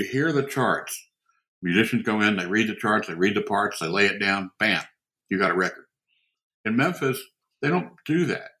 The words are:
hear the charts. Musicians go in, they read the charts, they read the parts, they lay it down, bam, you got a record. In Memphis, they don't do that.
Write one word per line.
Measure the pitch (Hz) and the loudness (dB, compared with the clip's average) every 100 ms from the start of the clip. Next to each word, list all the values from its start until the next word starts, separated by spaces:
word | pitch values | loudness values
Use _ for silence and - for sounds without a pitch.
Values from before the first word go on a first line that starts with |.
| 101 | -2
hear | 131 156 | -2 0
the | 143 | 0
charts. | 139 - 113 78 - - - _ _ _ _ _ | -2 0 0 0 -4 -14 -16 _ _ _ _ _
Musicians | 90 90 113 120 | 0 2 2 0
go | 113 107 | 0 2
in, | 104 98 | 2 2
they | 90 | 0
read | 107 110 | 0 0
the | |
charts, | 101 113 107 - | -2 0 0 0
they | |
read | 82 98 104 | 0 2 2
the | |
parts, | - 101 104 - | 0 0 -2 -2
they | 80 | -2
lay | 98 101 | 2 2
it | 101 | 2
down, | 101 98 92 - | 0 0 -4 -2
bam, | 107 87 - _ _ _ _ | 0 0 -4 _ _ _ _
you | 95 | 0
got | 95 | 2
a | 87 | 2
record. | 90 - - _ _ _ _ _ _ _ | 0 -4 -16 _ _ _ _ _ _ _
In | 107 | -2
Memphis, | 117 160 175 135 120 - _ _ _ | 2 0 0 -2 -2 -8 _ _ _
they | 143 | 0
don't | 180 - - - | 0 -2 -10 -2
do | 160 151 | 0 0
that. | 90 - - | -2 -8 -20